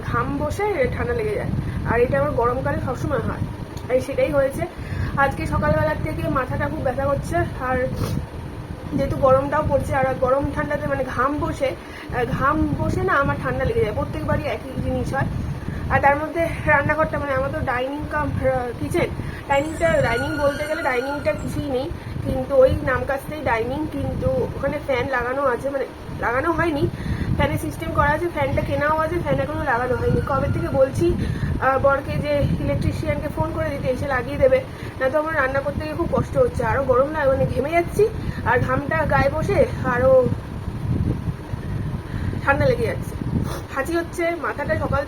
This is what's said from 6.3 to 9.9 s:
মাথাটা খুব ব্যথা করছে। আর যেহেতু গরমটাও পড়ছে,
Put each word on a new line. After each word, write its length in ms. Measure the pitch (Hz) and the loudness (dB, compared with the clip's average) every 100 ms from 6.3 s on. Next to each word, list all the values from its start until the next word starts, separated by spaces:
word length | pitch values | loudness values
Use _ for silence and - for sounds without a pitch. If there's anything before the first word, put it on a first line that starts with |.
| 294 | -2
মাথাটা 280 | 254 269 285 | -2 -2 -2
খুব 80 | 311 277 | -2 -2
ব্যথা 180 | 247 277 | 0 0
করছে। 260 | 277 - 339 339 - 254 | 0 0 -2 -2 -4 -2
আর 100 | 254 254 - - - - - - - - - - 285 | 0 0 -2 -2 -2 -4 -10 -10 -10 -10 -10 -4 -2
যেহেতু 200 | 277 269 269 | 0 2 6
গরমটাও 380 | 262 285 294 302 | 6 4 0 2
পড়ছে, 220 | 277 - | 0 2